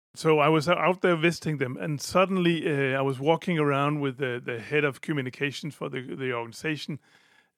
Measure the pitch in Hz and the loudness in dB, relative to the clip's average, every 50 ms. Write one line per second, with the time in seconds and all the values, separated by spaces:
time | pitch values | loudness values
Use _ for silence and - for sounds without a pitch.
0 | _ _ _ - - 160 156 151 143 151 160 160 143 165 175 - 156 160 185 185 | _ _ _ -2 2 4 4 6 6 6 6 4 4 4 2 4 4 2 2 2
1 | - 185 175 160 151 170 160 - - 160 156 139 135 120 131 - 185 170 151 135 | 2 2 2 4 4 2 2 2 -4 -4 -2 -2 -2 -4 -4 -6 -4 -4 -4 -4
2 | - - - 175 190 180 196 185 175 170 170 160 160 170 151 139 139 135 131 135 | -6 0 2 2 2 4 2 2 2 2 2 2 0 -2 0 0 0 0 0 0
3 | 135 139 135 127 139 151 165 156 - - 175 156 151 143 139 139 143 147 147 151 | 0 -2 -2 0 2 2 2 2 2 -2 0 2 2 2 2 2 2 0 0 0
4 | 139 135 127 120 143 127 120 123 131 127 123 113 107 104 147 151 147 143 127 - | -2 -4 -4 -2 -4 -4 -4 -6 -6 -6 -8 -8 -6 -2 0 0 0 0 -2 -4
5 | - - 160 143 127 127 - - 139 143 135 - - 151 127 - - 151 135 139 | -6 -4 -4 -4 -4 -4 -6 -4 -6 -6 -6 -6 -10 -12 -10 -10 -10 -8 -8 -8
6 | 123 - - - 135 127 123 117 117 117 113 - - 160 156 139 - - 156 135 | -10 -10 -10 -6 -6 -4 -4 -4 -6 -8 -12 -8 -6 -6 -6 -6 -8 -10 -10 -12
7 | - _ _ _ _ _ _ _ _ _ _ | -12 _ _ _ _ _ _ _ _ _ _